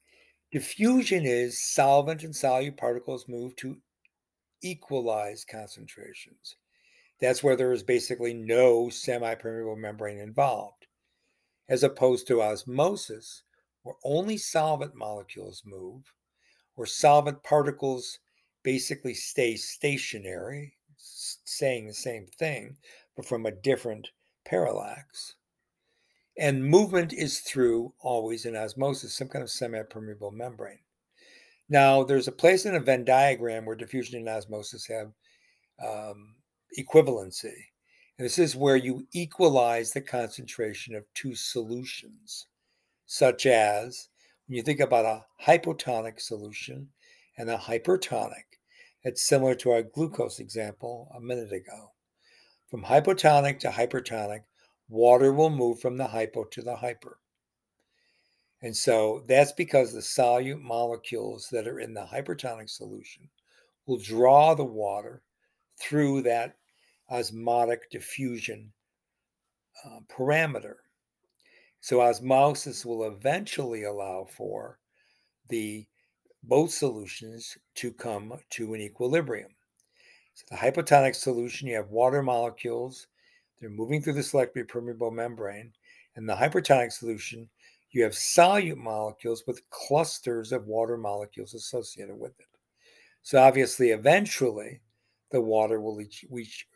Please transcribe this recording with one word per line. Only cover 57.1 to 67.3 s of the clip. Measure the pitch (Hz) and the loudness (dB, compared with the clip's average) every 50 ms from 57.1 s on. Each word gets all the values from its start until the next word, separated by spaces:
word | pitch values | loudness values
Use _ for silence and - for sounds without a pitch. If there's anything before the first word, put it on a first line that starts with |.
| - _ _ _ _ _ _ _ _ _ _ _ _ _ _ _ _ _ _ _ _ _ _ _ _ _ _ _ _ _ | -20 _ _ _ _ _ _ _ _ _ _ _ _ _ _ _ _ _ _ _ _ _ _ _ _ _ _ _ _ _
And | - 117 110 | -12 -8 -6
so | - - - 120 110 107 107 110 123 - - | 0 2 4 4 4 4 2 0 -2 0 4
that's | 131 135 147 143 - | 6 6 6 6 2
because | - 175 151 - 139 131 110 117 | -2 -4 2 4 4 4 4 0
the | 113 | -6
solute | - - - - 131 120 120 123 131 131 139 156 | -8 -4 2 4 4 4 4 4 2 -2 -6 -8
molecules | 143 123 117 117 120 117 117 117 - - 123 113 107 107 110 113 - - | -8 -6 -2 -2 -2 -2 -2 -6 -8 -8 -8 -6 -6 -8 -8 -12 -12 -8
that | 123 117 107 117 | -6 -6 -6 -6
are | 123 - | -8 -8
in | 113 113 113 | -10 -10 -10
the | 104 101 - | -12 -12 -10
hypertonic | - 127 135 - 175 147 - 127 117 113 110 107 | -8 -8 -6 -6 -8 -8 -8 -8 -10 -10 -12 -16
solution | - - 110 104 104 104 - - - - 131 147 _ _ _ _ _ _ _ _ _ _ _ | -16 -16 -16 -16 -16 -16 -18 -20 -20 -20 -20 _ _ _ _ _ _ _ _ _ _ _ _
will | - 131 117 | -6 -6 -6
draw | 98 95 110 113 123 127 135 143 151 160 165 | -6 -4 2 4 6 8 8 8 8 8 6
the | 147 143 | 4 0
water | 127 110 107 107 101 98 101 104 113 123 - _ _ _ _ _ _ _ _ _ _ _ - | -4 -6 -6 -6 -4 -4 -6 -8 -10 -16 -20 _ _ _ _ _ _ _ _ _ _ _ -14
through | - - 147 151 147 143 139 139 127 | -10 -2 0 2 2 2 2 0 2
that | 120 117 117 117 123 - _ _ _ _ _ _ _ _ _ _ - | 2 0 0 -2 -4 -10 _ _ _ _ _ _ _ _ _ _ -8
osmotic | 127 123 120 - | -6 -4 -4 -6